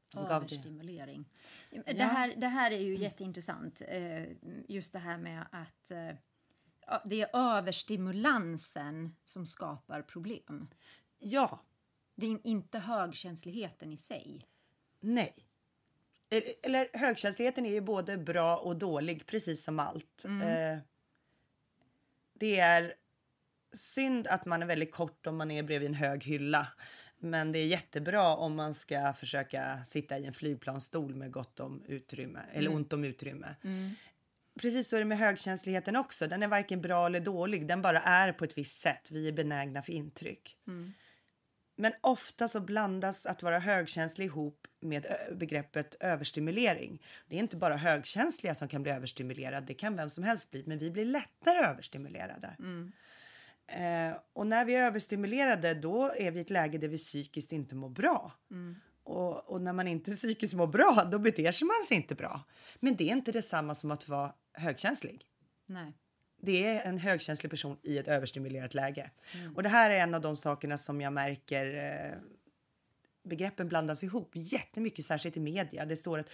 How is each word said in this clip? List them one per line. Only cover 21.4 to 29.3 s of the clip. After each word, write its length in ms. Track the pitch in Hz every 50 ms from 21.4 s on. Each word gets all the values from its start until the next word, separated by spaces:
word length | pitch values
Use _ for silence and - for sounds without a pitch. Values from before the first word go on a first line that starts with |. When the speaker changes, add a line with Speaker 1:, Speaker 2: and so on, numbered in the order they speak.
| _ _ _ _ _ _ _ _ _ _ _ _ _ _ _ _ _ _ _
Speaker 1:
det 240 | - 214 214 202 185
är 340 | 175 170 170 170 170 170 - - _ _ _ _ _ _ _ _ _ _ _ _ _ _ -
synd 540 | - - - - 269 269 262 262 240 214
att 180 | - 185 185 -
man 160 | 175 170 165 170
är 40 |
väldigt 260 | 175 165 151 160 156 -
kort 340 | - 170 151 - _ -
om 100 | 160 160
man 140 | 160 156 156
är 120 | 151 151 147
bredvid 260 | 147 151 143 143 143
en 60 | 147
hög 300 | 143 151 139 143 139 -
hylla. 440 | 139 151 139 143 147 156 147 147 - - - - - - - - - _ _
Men 320 | - 165 165 160 156 160 156
det 60 | 160
är 80 | 156
jättebra 680 | 156 180 170 - - - 151 147 175 190 208 185 165 156
om 200 | - 165 156 156
man 180 | 156 151 156 147
ska 380 | - - - 147 139 139 139 135
försöka 720 | - - 123